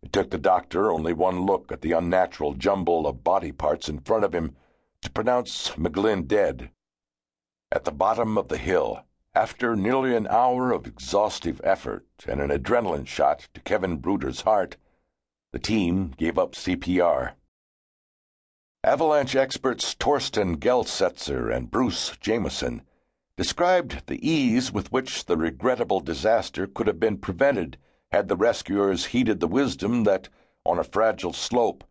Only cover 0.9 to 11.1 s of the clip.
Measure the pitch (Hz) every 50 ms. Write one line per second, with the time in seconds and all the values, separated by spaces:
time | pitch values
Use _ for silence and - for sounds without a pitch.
0.9 | 87 80 78 82 85 76 87 95 92 90 92 98 98 90 - - - - - 76
1.9 | 85 82 87 85 90 92 92 87 - - 76 73 71 65 67 95 98 98 90 82
2.9 | 87 82 78 73 67 62 - 85 90 98 90 78 - - - 73 76 - - -
3.9 | 76 71 71 - 110 110 104 98 80 87 82 73 69 _ _ _ _ _ _ _
4.9 | _ _ - - - - 110 117 123 123 120 - - - - - - - 78 87
5.9 | 76 90 101 110 107 98 82 69 104 104 98 82 67 64 64 - _ _ _ _
6.9 | _ _ _ _ _ _ _ _ _ _ _ _ _ _ _ _ - - - -
7.9 | 78 71 92 101 113 113 117 110 107 104 - - 78 71 - 78 92 87 69 57
8.9 | 53 - - _ _ _ _ _ _ - 107 113 - - 123 120 117 104 95 107
9.9 | 127 135 131 131 120 117 107 - - 113 123 127 127 127 127 127 117 - - -
10.9 | - - - -